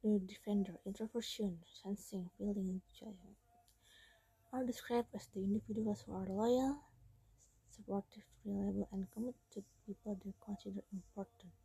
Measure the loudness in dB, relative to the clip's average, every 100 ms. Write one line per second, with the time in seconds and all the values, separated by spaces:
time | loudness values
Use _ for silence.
0 | 6 6 4 -8 2 4 4 0 -6 -4
1 | -4 -4 -4 0 -2 -2 -10 -12 -4 -4
2 | -4 -6 -6 _ -2 0 0 -2 -6 -14
3 | -14 -14 -18 -20 _ -20 _ _ -20 -20
4 | -20 -20 _ _ _ 0 0 0 2 2
5 | 2 -4 -6 -2 2 2 0 0 2 0
6 | -2 -4 -2 2 6 6 6 2 -6 -20
7 | -20 -20 -20 -20 -20 _ -20 -18 -4 -4
8 | -4 -14 -20 -14 -4 0 2 0 0 -2
9 | -4 -4 -4 -6 _ -12 -12 -18 -10 -8
10 | -4 -4 -6 -10 -6 -6 -4 -6 -6 -8
11 | -8 -8 -8 -10 -20 -20